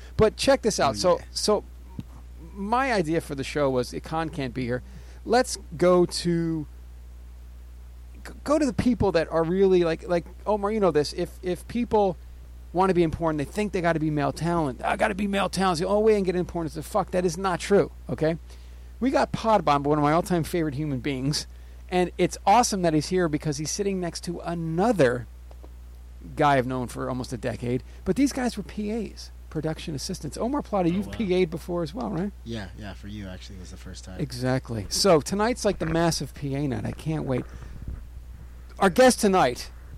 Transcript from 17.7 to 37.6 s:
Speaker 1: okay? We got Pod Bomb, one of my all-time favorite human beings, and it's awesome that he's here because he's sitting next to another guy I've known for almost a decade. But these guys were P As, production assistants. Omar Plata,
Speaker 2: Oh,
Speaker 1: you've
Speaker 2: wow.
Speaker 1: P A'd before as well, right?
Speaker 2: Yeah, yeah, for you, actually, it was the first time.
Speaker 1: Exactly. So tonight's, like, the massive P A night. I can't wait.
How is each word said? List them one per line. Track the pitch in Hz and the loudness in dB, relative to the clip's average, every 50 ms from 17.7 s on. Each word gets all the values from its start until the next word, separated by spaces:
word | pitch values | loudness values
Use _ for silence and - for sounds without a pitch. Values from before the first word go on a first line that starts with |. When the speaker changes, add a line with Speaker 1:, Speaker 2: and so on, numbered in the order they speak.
| 202 190 - - - - - - | 6 6 6 4 0 -8 -8 -6
Speaker 1:
okay? | 135 - 151 156 170 160 - - - - - - - - - - - - | -2 0 0 0 0 -2 -6 -12 -18 -18 -18 -18 -18 -18 -18 -18 -6 -2
We | 220 269 | 0 2
got | 294 277 - - - | 2 2 2 2 0
Pod | - - 226 220 202 160 | 0 2 4 4 4 6
Bomb, | 147 143 143 143 | 4 4 4 4
one | 143 151 151 | 4 4 4
of | 147 | 4
my | 147 156 | 4 4
all-time | 170 175 - 185 170 147 | 4 2 2 2 0 0
favorite | - - 175 160 156 127 | 0 0 0 0 0 -2
human | 135 156 151 139 123 | -2 -2 -2 -2 -2
beings, | 117 151 139 127 131 139 147 - - - - - - - - - - - | -2 -2 -2 -2 0 0 -2 -2 -4 -8 -12 -16 -18 -18 -18 -18 -10 -2
and | 185 180 180 175 - - | 0 0 0 0 2 2
it's | 180 175 - - - | 0 0 0 0 4
awesome | 196 202 240 240 - 214 190 175 | 6 6 6 6 4 2 2 2
that | 170 156 | 4 4
he's | 156 143 - | 2 2 2
here | 180 185 175 160 | 2 2 2 2
because | 147 147 - 160 143 139 | 2 0 0 -2 -2 -2
he's | 156 143 | -4 -4
sitting | - - 196 202 196 185 | -4 -2 -2 -2 -2 -2
next | 180 170 - - - | -2 -4 -6 -8 -8
to | 180 170 - | -8 -8 -6
another | - 170 170 170 165 160 160 170 196 240 247 175 143 120 123 123 117 - - - - - - - - - - - - - - - - - - - - 165 135 | -6 -6 -4 -4 -4 -2 0 2 4 4 4 6 6 4 4 2 -2 -8 -12 -16 -16 -16 -16 -16 -18 -18 -18 -18 -18 -18 -18 -18 -18 -18 -18 -16 -16 -8 -2
guy | 131 151 143 143 | 2 4 4 6
I've | 135 120 | 4 2
known | 127 131 127 123 110 | 2 -2 -4 -4 -4
for | - 135 135 127 | -6 -6 -6 -4
almost | 131 127 120 - 131 | -4 -4 -6 -6 -6
a | |
decade. | 110 - 123 110 101 120 120 123 127 - - - - - | -6 -4 -4 -4 -4 -2 -2 -2 -2 -4 -6 -14 -6 -4
But | - 180 | -2 2
these | - 285 277 - | 2 2 2 2
guys | 269 247 233 - | 0 -2 -2 -2
were | 220 185 | -4 -8
P | - - - 208 202 | -8 -8 -6 -6 -4
As, | 214 233 196 - - - - - - - - - | -4 -4 -4 -6 -10 -12 -16 -16 -16 -18 -16 -10
production | - 160 147 160 156 - - - 156 | -6 -4 -4 -4 -4 -4 -6 -6 -6
assistants. | 131 - - 190 - - 143 - - | -6 -6 -6 -8 -8 -8 -8 -6 -4
Omar | 208 240 285 285 - | -2 -2 -2 -2 -2
Plata, | - - 196 180 165 | -2 0 2 2 2
Speaker 2:
Oh, | 175 | 2
Speaker 1:
you've | 196 202 202 | 0 -2 -4
Speaker 2:
wow. | - | -4
Speaker 1:
P | - 233 180 180 | -4 -2 2 2
A'd | 185 185 160 | 2 2 2
before | 175 160 - - 175 175 170 | 0 -4 -6 -4 -4 -4 -4
as | 147 160 | -4 -6
well, | 247 233 202 | -6 -6 -4
right? | - 160 190 208 - - - | -4 -2 -4 -4 -6 -10 -10
Speaker 2:
Yeah, | 113 117 110 98 90 - - | -8 -8 -8 -8 -10 -10 -12
yeah, | 110 98 92 | -12 -12 -12
for | - - 101 | -12 -12 -12
you, | 104 107 98 95 | -10 -10 -10 -10
actually, | 92 92 - - 101 | -10 -12 -12 -14 -14
it | 92 | -14
was | 90 90 | -14 -14
the | 92 | -14
first | - - 92 95 - - | -14 -14 -14 -14 -12 -12
time. | - - - | -12 -8 -6
Speaker 1:
Exactly. | 165 127 123 120 127 127 127 131 - - 120 107 98 - | -6 -6 -4 -2 0 0 0 0 -2 -4 -6 -6 -6 -4
So | - - - 196 170 151 | -2 2 6 6 6 6
tonight's, | 123 - 196 202 208 233 254 - - | 4 2 0 0 2 0 0 0 0
like, | 208 180 - | 0 0 0
the | 170 | 0
massive | 160 160 165 170 170 160 - 151 131 - | 0 2 2 2 2 2 0 -2 -6 -8
P | - 147 139 135 | -8 -6 -4 -2
A | 139 147 | -2 0
night. | 139 120 107 107 | -2 -2 -2 -2
I | 117 - | -4 -6
can't | - - 151 160 151 147 | -4 -4 -4 -4 -2 -2
wait. | 139 127 127 131 - - - | 0 -2 -2 -2 -4 -10 -14